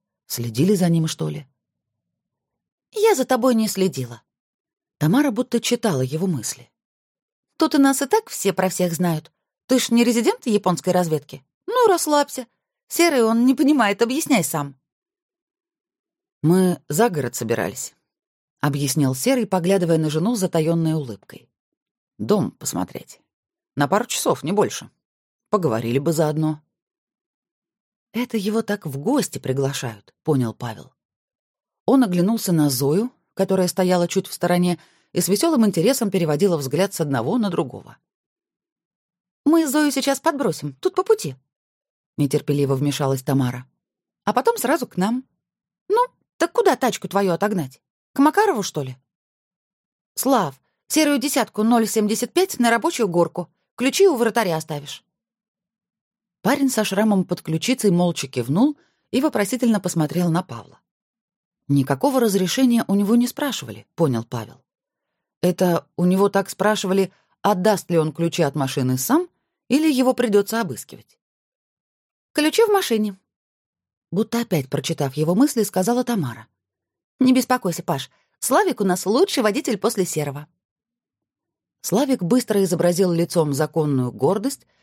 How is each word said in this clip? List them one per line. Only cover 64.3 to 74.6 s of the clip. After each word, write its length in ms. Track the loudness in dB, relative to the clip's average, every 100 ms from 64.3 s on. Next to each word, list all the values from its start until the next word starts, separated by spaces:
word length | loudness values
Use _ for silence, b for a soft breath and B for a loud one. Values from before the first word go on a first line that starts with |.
| -8 -10 -16 _ _ _ _ _ _ _ _
Это 440 | -2 0 0 0 -4 -2
у 80 |
него 240 | 2 4 2
так 200 | 2 -2
спрашивали, 640 | -2 0 0 0 0 0 b b b
отдаст 480 | -2 2 2 0 0
ли 80 | 0
он 140 | 0
ключи 300 | -2 -4 0
от 120 | -2
машины 420 | -2 -4 -2 -2 -2
сам 320 | 0 0 0 _ _ _ _
или 220 | 2 2
его 240 | 2 2
придётся 460 | 2 2 2 0 -4
обыскивать. 560 | -6 -8 -14 -20 -20 _ _ _ _ _ _ _ _ _ _ _ _ -2
«Ключи 260 | 0 2 2
в 20 |
машине», 480 | 2 0 0 -2 -6 _ _ _ _ _ _ _ _ _
будто 320 | -4 -2 -4
опять 260 | -2 -2